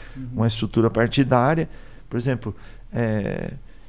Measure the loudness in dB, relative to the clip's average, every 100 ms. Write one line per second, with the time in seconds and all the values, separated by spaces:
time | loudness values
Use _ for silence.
0 | -14 -12 -8 0 0 0 0 4 4 4
1 | 4 4 4 6 6 2 0 -6 -16 -18
2 | -8 -4 -2 -2 -4 -10 -14 -18 -8 -2
3 | 0 0 -2 -4 -6 -8 -14 -18